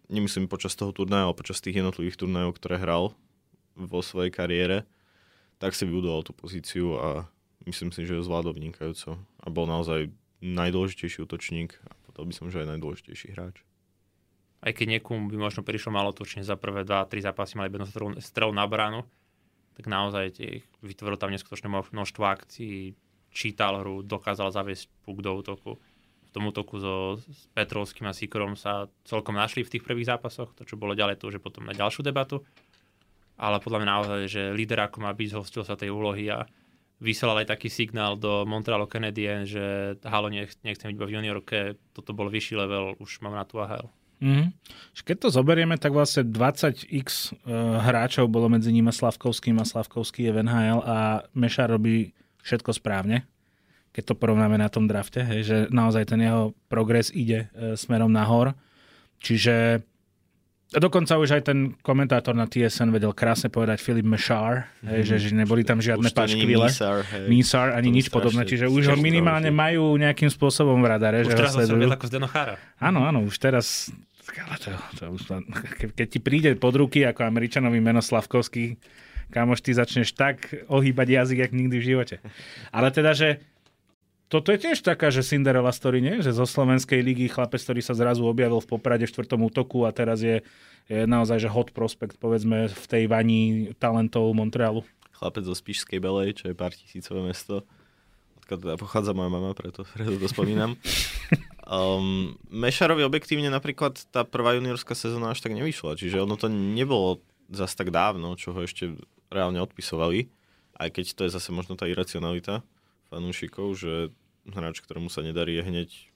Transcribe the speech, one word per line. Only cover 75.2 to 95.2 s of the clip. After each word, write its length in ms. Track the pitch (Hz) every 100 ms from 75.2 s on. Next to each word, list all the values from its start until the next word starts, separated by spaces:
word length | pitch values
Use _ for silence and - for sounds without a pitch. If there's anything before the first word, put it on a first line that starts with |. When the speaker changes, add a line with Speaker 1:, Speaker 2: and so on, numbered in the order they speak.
| -
Speaker 3:
len, 120 | 92 -
ke-, 460 | - - - 110
keď 120 | - 117
ti 80 | -
príde 320 | - 147 151
pod 200 | 127 127
ruky 320 | 131 139 147 135
ako 160 | 113
Američanovi 560 | 117 113 117 135 127 117
meno 240 | 113 117
Slavkovský, 720 | - 117 - 127 120 123 117 117 _ - - - -
kámoš, 320 | 120 120 120
ty 80 | -
začneš 400 | 120 120 127 110
tak 380 | - 139 135 - 147 -
ohýbať 420 | 135 135 127 127
jazyk, 240 | 131 127 127
jak 120 | 127
nikdy 240 | 127 127 123
v 80 | 123
živote. 300 | 127 120 - 107 - - - -
Ale 200 | 110 131
teda, 240 | 131 156
že 240 | 143 156 147 - _ _ _ _ _ _ _ _
toto 240 | 156 156
je 80 | 208
tiež 240 | 330 311
taká, 240 | - 165 151
že 160 | 131
Cinderella 480 | 127 147 139 127 123
story, 320 | 123 131 127
nie? 160 | 131 226
Že 160 | 147
zo 120 | 117 123
slovenskej 480 | - 131 131 131 127
ligy 320 | 127 123 123
chlapec, 320 | - 120 123
ktorý 160 | - 120
sa 160 | -
zrazu 320 | 117 120 120 117
objavil 320 | 117 120 117
v 80 | -
Poprade 400 | 117 123 120 117
v 60 |
štvrtom 240 | - 120 117
útoku 460 | 113 131 127 127 113
a 80 |
teraz 240 | 110 117 113
je, 240 | 113 113 - - - -
je 220 | - 110 113
naozaj, 320 | 120 113 113
že 80 | 110
hot 240 | 107 120
prospect, 480 | - 113 - 107 -
povedzme, 480 | 117 113 110 110 110
v 200 | 98 -
tej 160 | 117 113
vani 360 | 113 113 113 110 110 107 -
talentov 480 | 120 113 113 120 113
Montrealu. 480 | 110 110 123 113 110 - _ _
Speaker 1:
Chlapec 320 | _